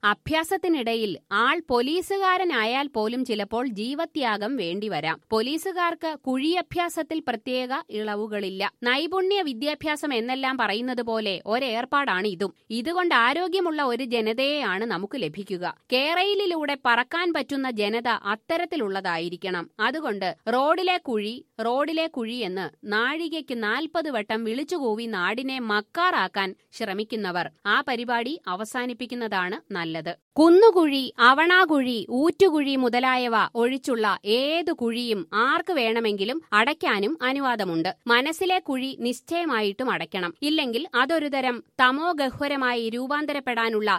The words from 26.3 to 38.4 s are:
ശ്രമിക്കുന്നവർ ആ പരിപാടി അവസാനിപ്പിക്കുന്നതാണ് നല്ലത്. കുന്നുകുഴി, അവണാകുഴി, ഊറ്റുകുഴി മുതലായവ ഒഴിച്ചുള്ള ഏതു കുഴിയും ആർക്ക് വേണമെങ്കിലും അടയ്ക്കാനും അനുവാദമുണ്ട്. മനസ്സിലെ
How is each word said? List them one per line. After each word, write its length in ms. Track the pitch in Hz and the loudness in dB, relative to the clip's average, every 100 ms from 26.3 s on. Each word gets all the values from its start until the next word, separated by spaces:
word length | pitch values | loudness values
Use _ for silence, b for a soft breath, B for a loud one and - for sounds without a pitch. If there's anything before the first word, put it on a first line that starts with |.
| 208 190 190 _ | 0 -4 -4 _
ശ്രമിക്കുന്നവർ 760 | - 220 190 220 220 196 175 151 _ | -8 -6 -4 -4 -4 -2 -2 -4 _
ആ 120 | 202 226 | 0 0
പരിപാടി 540 | 277 240 240 233 233 320 - | 0 -4 -2 -2 -2 -6 -6
അവസാനിപ്പിക്കുന്നതാണ് 1080 | 185 214 254 247 226 254 240 226 202 180 240 _ | -6 -6 -6 -6 -6 -8 -6 -2 -2 -2 -4 _
നല്ലത്. 220 | 190 165 160 160 170 _ | -6 -4 -6 -8 -10 _
കുന്നുകുഴി, 720 | - 320 349 453 359 311 277 254 - | 6 8 10 10 8 4 2 -2 4
അവണാകുഴി, 760 | 240 277 330 359 359 302 254 233 - | 6 8 6 6 6 4 2 -2 -2
ഊറ്റുകുഴി 640 | 240 320 349 381 311 277 269 | 2 2 6 6 6 2 2
മുതലായവ 600 | 247 240 262 254 247 226 185 | 2 2 2 2 2 2 2
ഒഴിച്ചുള്ള 520 | 240 240 262 277 233 214 190 208 | 2 0 0 -2 0 0 0 0
ഏതു 400 | 226 277 330 339 | 2 2 0 0
കുഴിയും 480 | 330 233 233 240 208 160 202 | 0 -2 -2 -2 -2 -2 0
ആർക്ക് 340 | 247 320 - | 2 2 0
വേണമെങ്കിലും 680 | 330 226 226 226 202 196 302 B | 0 2 2 0 -2 -2 -4 B
അടയ്ക്കാനും 600 | 208 240 302 339 214 196 330 | 2 2 0 -2 0 -2 -2
അനുവാദമുണ്ട്. 680 | 254 277 269 226 190 165 165 - - | -2 0 -2 0 -2 0 -2 -4 2
മനസ്സിലെ 520 | 233 277 320 | 2 2 -2